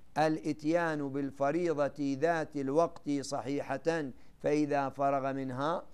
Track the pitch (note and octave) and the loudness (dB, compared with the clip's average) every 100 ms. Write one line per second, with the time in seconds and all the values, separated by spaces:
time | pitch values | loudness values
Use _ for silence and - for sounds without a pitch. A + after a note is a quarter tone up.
0 | - - D#3+ D#3 D#3 D3 D3+ E3+ E3+ D3+ | -6 2 2 2 -2 -2 2 2 2 0
1 | C#3 C3+ C#3 C3 C#3 D#3 F3 D3 C#3 C#3 | -2 -2 -4 0 0 2 0 2 0 0
2 | C#3+ C3+ D#3+ E3 D3+ D3 C3+ C#3+ E3+ - | -2 0 2 0 -2 -4 0 2 2 0
3 | - C#3+ C3 C#3 A#2 C#3+ B2 C3+ E3 E3 | -2 -2 -2 -4 -4 -4 -2 -2 0 0
4 | C#3+ A#2 - - C#3+ D3+ D3+ C#3+ C3+ - | -2 -8 -16 -4 2 2 4 2 0 0
5 | C#3 C#3 C3+ C3+ C3 B2+ D3 F3+ - | 2 2 0 -2 -4 -2 0 -2 -4